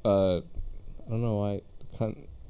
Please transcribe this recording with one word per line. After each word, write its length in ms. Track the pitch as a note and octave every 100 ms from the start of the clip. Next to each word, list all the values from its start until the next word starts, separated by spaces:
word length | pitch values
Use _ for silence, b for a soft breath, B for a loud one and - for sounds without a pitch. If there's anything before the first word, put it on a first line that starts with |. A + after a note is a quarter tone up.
uh, 320 | A2+ G2 F#2+ F2+ - - - - - - -
I 40 |
don't 120 | A2+
know 140 | A#2+ G#2
why, 240 | G2+ G2+ - - - -
con- 300 | A2 - - -